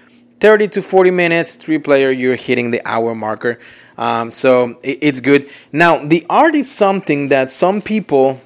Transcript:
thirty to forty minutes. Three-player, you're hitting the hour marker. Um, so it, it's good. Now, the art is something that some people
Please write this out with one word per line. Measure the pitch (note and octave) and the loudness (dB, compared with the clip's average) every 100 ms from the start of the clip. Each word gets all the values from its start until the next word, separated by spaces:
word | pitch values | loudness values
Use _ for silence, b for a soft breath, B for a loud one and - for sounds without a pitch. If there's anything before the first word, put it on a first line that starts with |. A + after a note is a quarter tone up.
| b b _ _ | b b _ _
thirty | G#3+ G#3+ G#3 | 4 4 2
to | G3+ | -4
forty | - F#3+ F#3 | 0 2 2
minutes. | F3+ E3+ E3+ E3 - | 2 0 0 -4 -10
Three-player, | - D#3 D3 C#3 C3+ | -4 -4 2 2 2
you're | C3 B2+ B2 | 0 -2 -2
hitting | - B2 A#2+ | -2 -2 -2
the | A#2 - | -4 -4
hour | A2+ A#2 A2+ | -4 -4 -4
marker. | G#2+ G#2+ A#2+ A#2 B B B - | -8 -6 -6 -6 B B B -8
Um, | A#2 A#2 A#2 | -4 -4 -4
so | - C3 B2+ A#2+ - | -2 2 2 0 -4
it, | C3+ - | -8 -2
it's | D3 B2+ | -2 -2
good. | B2 C#3+ C#3 B B | 2 2 0 B B
Now, | C#3+ E3+ C#3 D3 | 0 2 2 0
the | E3 - | -2 0
art | G3+ D#4+ D4+ | 2 2 2
is | - | -2
something | - G3 G3 F3+ C#3+ C#3 | -2 0 0 -2 -4 0
that | C#3 C3 | 0 0
some | - F3+ G#3 | 0 0 -2
people | G3+ G#3+ - C#3 C3 C3 | -4 -6 0 0 0 -2